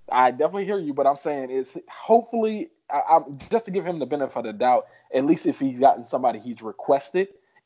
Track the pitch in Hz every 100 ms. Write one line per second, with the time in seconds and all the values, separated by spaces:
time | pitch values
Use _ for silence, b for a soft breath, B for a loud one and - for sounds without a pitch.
0 | - 127 127 123 156 202 190 202 151 139
1 | 135 143 156 143 127 131 131 - - -
2 | - 233 220 233 220 214 - _ - 143
3 | - 160 143 139 - 226 214 185 170 165
4 | 131 147 131 127 113 104 123 120 - b
5 | b 131 143 160 165 127 135 123 135 -
6 | 113 131 127 110 120 107 110 - - 139
7 | - 180 196 _ _ _